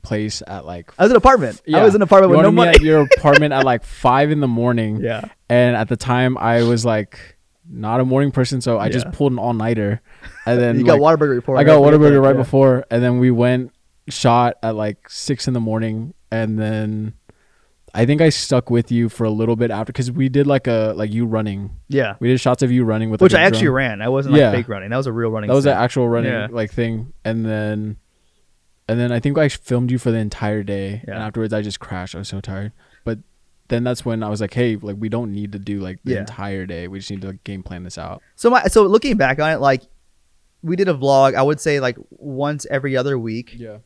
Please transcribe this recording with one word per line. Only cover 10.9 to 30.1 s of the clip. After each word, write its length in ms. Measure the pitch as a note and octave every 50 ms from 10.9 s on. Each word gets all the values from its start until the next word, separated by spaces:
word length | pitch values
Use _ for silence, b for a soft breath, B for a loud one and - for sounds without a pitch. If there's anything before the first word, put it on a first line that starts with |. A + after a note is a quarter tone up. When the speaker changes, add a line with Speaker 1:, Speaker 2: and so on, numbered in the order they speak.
| D#3+ C#3
Speaker 1:
like, 200 | C#3+ D#3 E3 D3+
Speaker 2:
Whataburger 160 | D3+ D3 C3
before, 220 | B2 - - C3
Speaker 1:
I 60 | C3+ D3
got 180 | D3 D#3 D3
Speaker 2:
right? 120 | C#3 D3 D3+
Speaker 1:
Whataburger 280 | D3+ D3+ D3 C#3+ C#3
right 100 | C3+ C3+ C3+
Speaker 2:
Yeah. 60 | C3
Speaker 1:
before, 440 | B2+ - - C3+ C3+ C3+ B2+ B2+ - _
and 140 | A#2 A#2 B2
then 160 | B2 B2 B2
we 120 | B2 B2+
went, 400 | B2 A#2 A#2+ B2 B2+ B2+ B2+ A#2+ _ _ _ _ _ _ _ -
shot 480 | - - - B2+ A#2 A#2+ B2 A#2+ - _ -
at, 120 | A2+ A2
like, 340 | G#2+ G#2+ G#2+ G2+ _ _ -
six 380 | - - - - C#3+ - -
in 60 | C3+ B2+
the 60 | A#2+
morning, 520 | A2+ A2 A2 A2 A2 A2+ A2 A2 A2+ D3 - _ _ _
and 260 | A2+ A2+ A2+ G#2+ A2 G#2+
then 540 | A2 G#2+ A2 G#2+ G#2+ G#2+ G#2+ G#2+ G#2+ G#2+ - _ _ _ _ _ _ _ _ _ _ _ _ _ _ _ _
I 120 | A2 A#2+
think 160 | A#2+ D3 D3+
I 80 | E3 D#3+
stuck 400 | C#3+ - - - C#3+ B2 - -
with 220 | A#2+ A#2+ A#2 -
you 160 | B2 A#2 A#2 A2
for 140 | - - A#2
a 60 | A2
little 260 | G#2+ G#2+ A2+ A2+ A#2
bit 160 | A2 A#2+ A#2
after, 200 | A2 G2+ A2 - -
'cause 180 | - B2+ B2
we 160 | B2 C3+ C3+ C3
did, 180 | B2+ C#3+ C#3+
like, 200 | C#3+ C#3 C3+ -
a, 260 | B2+ A#2 A2+ A2 A2 G#2
like, 160 | E2+ G#2+ G#2+ G#2
you 120 | A2+ A#2+
running. 460 | A2+ A2 A2 G#2+ G#2+ G2 G2 G2+ G#2+ - - _
Speaker 2:
Yeah. 280 | _ B2 C#3 B2 G#2 G2 -
Speaker 1:
We 80 | A#2+
did 120 | A#2+ C3 B2
shots 200 | - C3 B2+ -
of 100 | C#3 B2
you 120 | B2 B2+ B2
running 260 | A2 A2 A2 A2 A2+
with, 120 | A2 G#2+
Speaker 2:
Which 100 | F#3 F#3 -
Speaker 1:
like, 60 | E3+
a 40 | E3
Speaker 2:
I 40 |
actually 140 | G3 - - G#3
Speaker 1:
drone. 80 | D3+ B2+
Speaker 2:
ran. 260 | C3 C3+ B2 G#2+ G2
I 80 | G#2+ A#2+
wasn't, 240 | C3 C3+ C#3 C3+ C#3+
like, 60 | D3+
Speaker 1:
Yeah. 120 | C#3 A2+
Speaker 2:
fake 160 | G#2 B2 A#2
running. 220 | B2 G#2+ G2 F#2 G2+
That 60 | A#2
was 100 | B2+ C3+
a 60 | B2+ A2
real 160 | A#2 A#2 A2+
running 180 | A2 A2 G#2
Speaker 1:
That 80 | G#2 B2
was 100 | C#3 C#3
an 60 | C#3+ C#3
Speaker 2:
set. 80 | F#2
Speaker 1:
actual 260 | A#2+ B2 - C#3 B2 A#2
running, 220 | A#2 A#2 A#2 C3
Speaker 2:
Yeah. 160 | B2 A2+ G#2 G#2+
Speaker 1:
like, 200 | A#2 A#2 A2 G#2+
thing. 420 | - - A#2 A2+ A2+ A2 A2+ C3+ - - _
And 200 | A2 A2+ A2+ A2+
then, 500 | A2 G#2+ G#2+ G#2+ G#2+ G#2+ G#2+ G#2+ G#2+ G#2 - _ _ _ _ _ _ _ _ _ _ _ _ _ _ _ _ _ -
and 100 | A2+ A#2+
then 120 | A#2+ A#2+ A#2+
I 60 | A#2
think 180 | A#2 C#3+ C#3+
I 100 | D3+ D#3 C#3
filmed 420 | - - _ - B2+ A#2+ B2 B2
you 60 | B2+
for 140 | B2 - B2